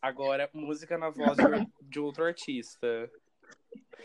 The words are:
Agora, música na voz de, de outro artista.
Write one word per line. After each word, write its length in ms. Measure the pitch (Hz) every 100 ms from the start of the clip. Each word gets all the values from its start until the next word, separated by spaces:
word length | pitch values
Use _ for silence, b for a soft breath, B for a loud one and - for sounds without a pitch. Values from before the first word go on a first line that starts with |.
Agora, 480 | 131 131 135 135 143
música 460 | 156 147 151 160 170
na 100 | 160
voz 260 | 151 147 143
de, 320 | 254 214 220 - 139
de 120 | 135
outro 240 | 147 139
artista. 880 | 165 170 - 127 113 - 120 113 117 - _ _ - - - - - B